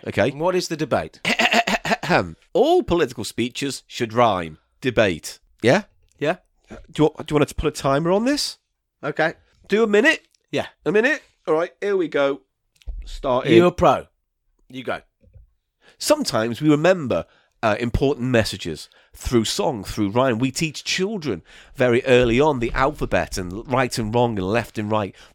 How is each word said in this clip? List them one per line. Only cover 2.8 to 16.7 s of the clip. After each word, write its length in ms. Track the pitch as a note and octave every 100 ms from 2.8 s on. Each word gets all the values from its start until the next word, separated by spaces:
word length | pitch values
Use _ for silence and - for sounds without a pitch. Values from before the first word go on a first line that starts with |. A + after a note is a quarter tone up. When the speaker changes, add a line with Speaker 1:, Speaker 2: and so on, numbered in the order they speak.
Speaker 1:
political 420 | A#3 F3 B2+ B2+
speeches 580 | G#2 - A#2+ - C#3 - -
should 260 | - A2+
rhyme. 460 | A2+ A#2 F#2 E2 D#2 _ _
Debate. 580 | C3 A#2+ G#2 F2+ - - _ _
Yeah? 220 | A2 F#3 - _ _ -
Speaker 2:
Yeah. 180 | C#3+ F3+ _ _ -
Speaker 1:
Do 80 | A3 - -
you 80 |
want, 220 | D3+ - C3
do 80 |
you 40 | D3+
want 100 | D#3+
to 60 |
put 120 | - D3+
a 140 | -
timer 280 | C#3 C#3 E3+
on 120 | G3
this? 340 | A#3+ C#4+ - - _ _ _ _
Speaker 2:
Okay. 320 | C#3+ D#3 D#3+ - _ _ -
Speaker 1:
Do 140 | G#3
a 40 | A3+
minute? 400 | G#3 D4 D#4 _ _ _
Speaker 2:
Yeah. 160 | C#3 - _
Speaker 1:
A 80 | D3+
minute? 300 | G3+ B3+ G3+ - _ -
All 80 |
right, 180 | D#3 F3 -
here 160 | G3+ G3
we 120 | D#3
go. 320 | C#3+ C#3 C#3+ _ _ _ _ - -
Start 420 | - - C#3 B2+ C3+
Speaker 2:
You're 220 | E3+ F3
Speaker 1:
it. 80 | -
Speaker 2:
pro. 300 | E3 G#2 - _ _ _ _ _ _
You 140 | C3
go. 180 | A#2+ E2+ - _ _ - - _ _ _ _ -
Speaker 1:
Sometimes 640 | - D4+ - A2+ A#2 A2+
we 80 |
remember, 560 | D3+